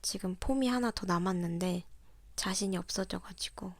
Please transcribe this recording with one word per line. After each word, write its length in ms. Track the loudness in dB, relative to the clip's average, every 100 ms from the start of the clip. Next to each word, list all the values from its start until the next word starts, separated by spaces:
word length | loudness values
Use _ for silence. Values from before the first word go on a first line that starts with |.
지금 340 | -4 -2 -2 0
폼이 280 | 2 4 4
하나 240 | 4 2
더 140 | 0 2
남았는데 760 | 4 4 2 0 0 0 0 -4 -16 -18 -20 -10 -4
자신이 420 | -2 0 0 0
없어져가지고 960 | -2 -2 -2 -4 -6 -10 -8 -8 -10